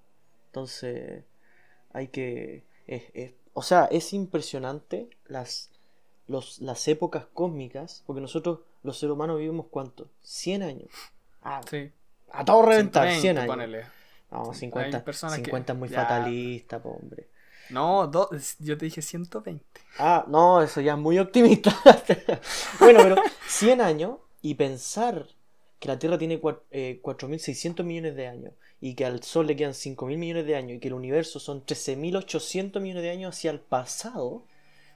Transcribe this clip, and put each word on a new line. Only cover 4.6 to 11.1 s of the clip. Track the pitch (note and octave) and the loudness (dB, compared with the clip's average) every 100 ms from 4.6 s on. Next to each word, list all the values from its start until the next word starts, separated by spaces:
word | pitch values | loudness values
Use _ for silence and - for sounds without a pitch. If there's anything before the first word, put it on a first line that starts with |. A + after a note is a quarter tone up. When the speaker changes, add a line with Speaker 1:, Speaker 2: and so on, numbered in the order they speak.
| C3 D3 - F#3+ A#3+ _ - | -10 -12 -10 -12 -12 _ -16
Speaker 1:
las, | C3+ B2 - - _ _ _ _ _ - | -14 -12 -14 -16 _ _ _ _ _ -10
los, | C3 - - | -10 -10 -14
las | C3 A#2 - | -12 -6 -2
épocas | D3+ E3+ D#3 - | -2 -2 -6 -10
cósmicas, | - F3 D3+ B2+ C3+ E3 - - | -6 -6 -6 -12 -14 -16 -18 -12
porque | C3+ | -12
nosotros, | C3+ D#3+ E3+ D#3+ _ _ | -8 -6 -6 -6 _ _
los | C#3 - | -12 -8
seres | D3 | -6
humanos, | D3 D#3+ D#3 | -4 -4 -4
vivimos, | D#3 E3 D#3+ | -6 -8 -8
¿cuánto? | C#3 C3 - - _ | -10 -12 -16 -20 _
Cien | - - F3 G3+ | -18 -10 -6 -6
años. | F3 C3 - - - | -6 -10 -18 -20 -20